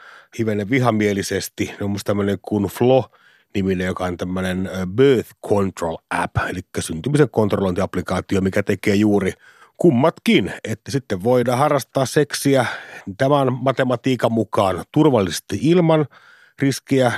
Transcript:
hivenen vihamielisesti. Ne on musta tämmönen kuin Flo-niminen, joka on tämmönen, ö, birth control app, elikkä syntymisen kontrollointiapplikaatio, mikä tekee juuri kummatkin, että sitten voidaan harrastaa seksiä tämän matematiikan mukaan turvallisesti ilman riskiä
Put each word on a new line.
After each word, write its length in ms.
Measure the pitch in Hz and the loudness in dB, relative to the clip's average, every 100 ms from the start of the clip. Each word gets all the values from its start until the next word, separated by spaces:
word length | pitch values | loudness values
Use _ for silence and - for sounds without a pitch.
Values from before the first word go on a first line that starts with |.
| - - _ - | -20 -20 _ -6
hivenen 320 | 110 104 98 | -4 -4 -2
vihamielisesti. 1040 | 127 123 107 104 101 92 98 - - 95 - | 0 2 2 0 0 -2 -4 -6 -6 -8 -6
Ne 60 | |
on 60 | 101 | -6
musta 200 | 101 - | -4 -2
tämmönen 280 | 101 101 98 | -2 0 -2
kuin 220 | - 104 | -2 -2
Flo-niminen, 1200 | 98 - 123 131 - _ _ _ _ 104 95 92 92 | -2 0 4 4 0 _ _ _ _ -4 -2 0 -2
joka 180 | 90 | -4
on 120 | 92 87 | -6 -4
tämmönen, 500 | 92 92 92 92 95 | -6 -4 -4 -4 -4
ö, 200 | 92 92 | -6 -4
birth 440 | 101 139 120 - - - | 2 4 4 -2 -12 -2
control 480 | 104 95 - 85 82 - | 0 0 -4 -6 -8 -6
app, 260 | 92 - - - | -6 -4 -4 -6
elikkä 320 | 92 - - | -8 -8 -8
syntymisen 500 | - 80 80 147 143 | -6 -6 -2 2 2
kontrollointiapplikaatio, 1080 | - 107 98 95 90 92 92 87 92 - 98 | 2 0 0 0 -2 -4 -4 -4 -6 -2 -2
mikä 220 | 95 98 | 0 0
tekee 320 | 101 98 - | -2 -2 0
juuri 380 | 101 107 101 92 - _ _ - _ | 2 4 2 0 -6 _ _ -20 _
kummatkin, 760 | 175 120 156 - - 196 90 - | 2 4 2 0 2 2 0 -6
että 260 | - 107 - | -8 -10 -6
sitten 340 | 135 - 98 | -6 -4 -4
voidaan 340 | 104 127 120 123 | 2 2 2 0
harrastaa 480 | 147 143 - - 131 | 2 0 -2 -2 0
seksiä 600 | - 147 - 143 135 113 - - - - 95 | 0 0 0 2 2 2 -6 -14 -16 -14 -4
tämän 340 | 135 147 131 | 0 2 2
matematiikan 800 | 127 131 127 127 123 - 127 123 | 0 -2 0 0 0 -2 0 0
mukaan 520 | 113 107 - 98 90 - | 0 0 0 0 -2 -2
turvallisesti 680 | - 156 123 95 - - 101 | 2 4 4 2 -4 -8 -2
ilman 440 | 143 175 165 160 147 - - - _ - | 2 4 4 2 0 -8 -20 -20 _ -4
riskiä 540 | 139 131 - 135 123 | -2 -2 0 2 2